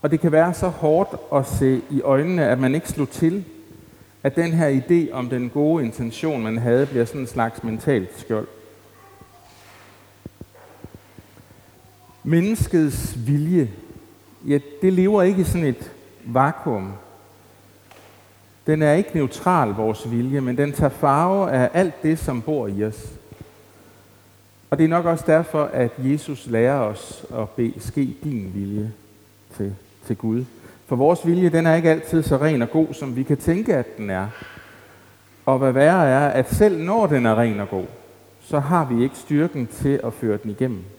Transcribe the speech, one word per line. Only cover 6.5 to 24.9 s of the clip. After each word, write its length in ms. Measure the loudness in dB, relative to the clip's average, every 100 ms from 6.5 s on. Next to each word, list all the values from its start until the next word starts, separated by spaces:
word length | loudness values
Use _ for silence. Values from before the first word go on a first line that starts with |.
| -2
havde, 280 | 2 2 2
bliver 180 | 0
sådan 160 | -2 -4
en 60 | -8
slags 380 | -4 -4 -4
mentalt 560 | -8 -4 -2 -2 -2 -12
skjold. 280 | -6 -6 -6 -16 -20 -20 -20 -20 -20 -20 -20 -20 -20 -20 -20 -20 -20 -20 -20 _ -20 _ -20 -20 -20 -20 -20 -20 -20 -20 -20 -20 -20 -20 -20 _ -20 _ -20 -12
Menneskets 1040 | 0 2 2 0 0 2 2 -2 -8 -6 -2
vilje, 440 | 0 2 2 0 -4 -20 -20 -20 -20 _ -16 -2
ja, 120 | -2 -2 -2
det 100 | 0
lever 300 | 4 4 4
ikke 180 | 4 2
i 40 |
sådan 220 | 0 0 0
et 240 | -2 -8 -18 -20 -18
vakuum. 680 | -4 2 2 0 -4 -4 -6 -12 -18 -20 -20 -20 -20 _ -20 _ _ -20 -20 -20 _ _ _ _ -2
Den 160 | 2
er 100 | 4
ikke 180 | 4 2
neutral, 540 | -2 -2 -2 0 2 2
vores 420 | 0 -2 -2 -4
vilje, 300 | -2 0 -2
men 160 | -2 0
den 160 | -2
tager 180 | 2 0
farve 600 | 2 2 4 2 2 0
af 200 | 2 2
alt 280 | 2 0 0
det, 160 | -2 -2
som 240 | -2 -4
bor 240 | -4 -4 -4
i 180 | -2
os. 220 | -4 -6 -16 -18 -20 -20 -20 -20 -20 _ -20 -20 _ _ _ _ _ _ _
Og 80 | 2
det 60 |
er 40 |
nok 160 | 2